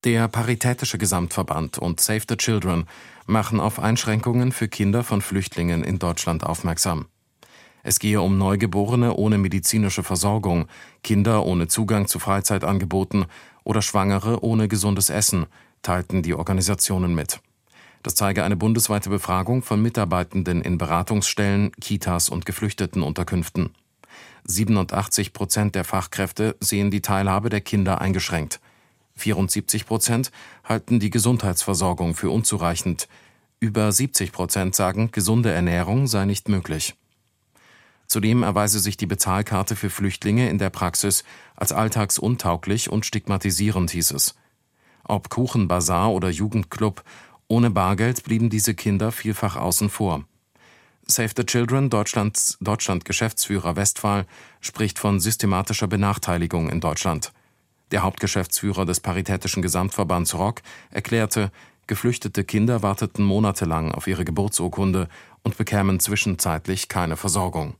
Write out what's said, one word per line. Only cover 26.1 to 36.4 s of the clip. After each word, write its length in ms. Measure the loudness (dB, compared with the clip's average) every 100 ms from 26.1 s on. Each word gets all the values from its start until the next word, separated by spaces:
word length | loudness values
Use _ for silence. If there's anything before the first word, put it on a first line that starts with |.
| -4 -4 0 -2 0
sehen 320 | -2 0 2
die 120 | 0
Teilhabe 480 | 0 0 2 2 0
der 100 | -2
Kinder 400 | 0 0 2 0
eingeschränkt. 600 | 0 0 0 -2 -4 -8 _ _ _ _ _ -6
Vierundsiebzig 680 | -2 0 0 0 -2 -4
Prozent 460 | -2 -2 2 0 -2 -8 -20 -20
halten 340 | -2 -2 2 2
die 120 | 4
Gesundheitsversorgung 1040 | 2 2 2 2 0 0 0 0 0 -2
für 160 | 0 0
unzureichend. 760 | 2 0 0 -2 -2 -2 -4 -6 -14 -20 _ _ _
Über 340 | -2 2 2
siebzig 400 | 2 0 -2 -4
Prozent 420 | -4 -2 0 0
sagen, 360 | 0 0 0 0
gesunde 380 | 0 2 2 2
Ernährung 560 | 2 2 2 2 0 2
sei 180 | 0
nicht 240 | 0 -2